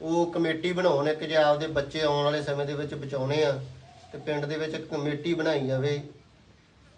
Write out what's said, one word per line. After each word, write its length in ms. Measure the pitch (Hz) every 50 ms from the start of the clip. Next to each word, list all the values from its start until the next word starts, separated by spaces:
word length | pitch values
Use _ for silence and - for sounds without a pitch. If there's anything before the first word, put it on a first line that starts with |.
| -
ਉਹ 240 | - 165 170 175 170 -
ਕਮੇਟੀ 400 | 170 165 160 160 156 170 175 180
ਬਣਾਉਣ 360 | 180 180 175 147 139 143 156
ਇੱਕ, 160 | 151 - 160
ਜੇ 120 | 151 160
ਆਪਦੇ 300 | 156 151 147 147 147 160
ਬੱਚੇ 340 | 160 143 147 135 - - 156
ਆਉਣ 240 | 156 147 147 147 143
ਵਾਲੇ 180 | 147 147 151 143
ਸਮੇਂ 240 | 147 143 143 143
ਦੇ 80 | 143 147
ਵਿੱਚ 200 | 143 147 143 156
ਬਚਾਉਣੇ 500 | 139 135 131 139 131 131 135 147 156 156
ਆ 140 | 143 135 131 - - - - - - - - - - -
ਤੇ 60 | 139
ਪਿੰਡ 260 | - 156 151 147 147
ਦੇ 120 | 143 156
ਵਿੱਚ 180 | 156 160 156 -
ਇੱਕ 120 | 160 - -
ਕਮੇਟੀ 440 | 165 147 143 147 143 - - 170 170
ਬਣਾਈ 320 | 160 156 160 151 139 135
ਜਾਵੇ, 340 | 131 131 131 135 147 147 143 - - - - - - - - - - - - - _ _ - - - -